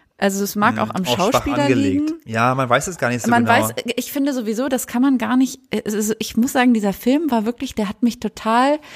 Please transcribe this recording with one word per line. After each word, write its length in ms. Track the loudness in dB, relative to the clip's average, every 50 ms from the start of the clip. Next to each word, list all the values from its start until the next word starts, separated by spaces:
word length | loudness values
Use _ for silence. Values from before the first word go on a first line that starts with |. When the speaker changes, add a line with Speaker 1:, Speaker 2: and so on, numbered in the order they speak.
| _ _ _ -2
Speaker 1:
Also 260 | -2 -2 0 -2 -4
es 120 | -4 -2
mag 200 | 0 0 0 0
Speaker 2:
Mhm. 40 | 0
Speaker 1:
auch 100 | -2 -4 -4
am 80 | -4 -2
Speaker 2:
Auch 100 | 0 0
schwach 160 | 0 2 2 2
Speaker 1:
Schauspieler 300 | 2 0 0 -2 0 2
Speaker 2:
angelegt. 460 | 2 2 2 2 2 0 0 -2 -2
Speaker 1:
liegen. 100 | -4 -8 -8
Speaker 2:
Ja, 300 | -4 -2 0 2 2 2
man 140 | 0 2 2
weiß 180 | 2 2 2 0
es 100 | -6 -2
gar 120 | -2 -2
nicht 120 | -2 -2
so 80 | 0 2
Speaker 1:
Man 160 | 2 2 4
Speaker 2:
genau. 100 | 4 4
Speaker 1:
weiß, 180 | 2 2 0 -2 -4 -6 -6 -4
ich 160 | -6 -6 -6
finde 220 | -4 -2 -2 0 -2
sowieso, 340 | -2 -2 -4 -2 -2 -2 -2
das 200 | -2 -4 -4 -4
kann 140 | -2 0 2
man 160 | 2 2 2
gar 180 | 0 0 2 2
nicht, 220 | 2 0 -2 -6 _ -8
äh, 120 | -6 -6 -4
es 80 | -4 -4
ist, 220 | -2 -2 -2 -2 -4
ich 200 | -6 -4 -2 0
muss 160 | 0 0 2
sagen, 200 | 2 4 4 4
dieser 200 | 4 2 0 -2
Film 360 | 0 0 2 2 2 2 0
war 160 | 0 0 0
wirklich, 300 | -2 -4 -6 -8 -8 -6
der 120 | -4 -4 -4
hat 140 | -4 _
mich 180 | -2 -2 -2 -2
total, 600 | -6 -8 -8 -6 -4 0 2 2 4 2 2 0 -4 -10 -20